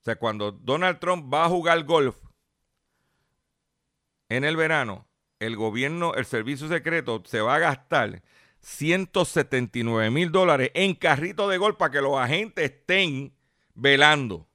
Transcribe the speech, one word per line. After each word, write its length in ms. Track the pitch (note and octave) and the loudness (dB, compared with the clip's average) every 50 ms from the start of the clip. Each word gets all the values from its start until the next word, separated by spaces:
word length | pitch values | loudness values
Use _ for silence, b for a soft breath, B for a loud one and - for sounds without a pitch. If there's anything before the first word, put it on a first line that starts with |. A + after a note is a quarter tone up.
O 40 | _ | _
sea, 120 | - A2+ | -6 -6
cuando 340 | - - A2+ G#2+ G#2+ G#2 G#2 | -4 -4 -4 -4 -2 -6 -6
Donald 480 | G2+ B2 C3+ B2 C3 D#3 F3+ F#3 F3 C3+ | -6 -8 -4 -4 -2 0 0 -2 -2 -2
Trump 340 | - E3+ F#3 F3 D3+ B2+ C3 | -2 -2 -2 -2 -2 -4 0
va 120 | D3+ E3 | 2 2
a 40 | E3+ | 2
jugar 360 | F3 F3+ D#3+ E3+ E3+ E3+ D#3 | 2 0 2 2 2 2 2
golf 320 | C#3 E3+ D#3+ C#3+ B2+ A2 - - - _ _ _ _ _ _ _ _ _ _ _ _ _ _ _ _ _ _ _ _ _ _ _ _ _ _ _ _ _ _ _ _ _ _ _ _ _ _ _ _ | 2 2 2 2 2 -2 -6 -18 -20 _ _ _ _ _ _ _ _ _ _ _ _ _ _ _ _ _ _ _ _ _ _ _ _ _ _ _ _ _ _ _ _ _ _ _ _ _ _ _ _
en 160 | A2+ B2 C#3 | -4 -2 -2
el 120 | D3+ D#3+ | -2 0
verano, 500 | D#3+ D#3+ D#3 D#3+ D3+ C3 A2 G2 - - _ _ _ _ _ _ _ | 0 0 0 2 0 -2 -2 -6 -12 -14 _ _ _ _ _ _ _
el 180 | A2 A2+ A#2 | -8 -8 -4
gobierno, 580 | G#2 A2 A2 G#2 A#2+ C3 C#3+ D#3+ E3+ F3 E3+ D#3 | -2 -2 -2 -2 -2 -4 -4 -4 -2 -4 -2 -2
el 100 | A#2 B2+ | -4 -4
servicio 440 | - - A#2 A2 A#2+ C#3+ C3 D3 D#3 | -4 -4 -4 -4 -4 -8 -8 -6 -4
secreto 540 | F3 E3 C3 - E3 E3 C#3+ A#2+ A2+ A2+ F2+ | -4 -4 -2 -2 -4 -4 -2 -4 -6 -6 -8
se 160 | - - A#2 | -6 -4 -2
va 160 | G#2+ A#2 C3+ | 0 0 2
a 40 | D#3 | 2
gastar 640 | E3+ D#3+ C#3 C3 _ _ - C#3+ A#2 G#2 F#2+ F#2 _ b b b b b b b b | 2 0 -2 -4 _ _ 0 0 0 0 -4 -12 _ b b b b b b b b
ciento 600 | - - - C#3 D#3 E3+ F#3+ F#3+ F3+ _ G3 E3+ | -20 -10 -6 0 0 0 0 0 -2 _ 0 0
setenta 540 | - - E3+ C#3 C3 - B2+ B2 A#2 - A#2+ | 2 2 0 0 0 0 -2 -2 -2 -4 -4
y 40 | A#2 | -2
nueve 280 | A#2 A#2 A2 A2 G#2+ | 0 0 2 2 2
mil 220 | A#2+ D3 F3+ F3 D#3 | 2 0 0 2 2
dólares 380 | F#3 F#3 F3 D#3 C3+ B2+ C3 - | 4 4 4 4 2 2 -2 0
en 200 | - F#3+ G3 F3+ | 0 0 0 0
carrito 540 | - - E3 D3 C3+ D3+ F#3 G3+ D#3 G3+ G3+ | 0 2 2 2 2 0 -6 -2 -2 -2 0
de 100 | F#3+ F3+ | 0 0
golf 180 | F#3+ G#3+ G#3 | 0 0 0
para 140 | - F3+ D#3 | 2 0 0
que 100 | B2+ C#3+ | 0 0
los 160 | C#3 C#3 C#3+ | 0 0 0
agentes 480 | C3+ B2+ A#2+ D3 F3 G#3+ A3+ - - D#3+ C#3 | 0 0 0 0 -2 -4 -6 -4 -4 -4 -4
estén 640 | - _ _ - F3+ F#3+ F#3+ E3+ C#3+ C3 C#3 C3 _ _ _ _ _ _ _ _ _ | -4 _ _ 0 0 2 2 0 -2 -4 -8 -10 _ _ _ _ _ _ _ _ _
velando. 760 | - A#2 C#3 C#3 C3+ C#3+ D3+ D3+ D3 C3+ A2+ F#2+ E2 D#2 _ _ | 0 2 4 6 6 6 6 6 4 0 -4 -6 -8 -12 _ _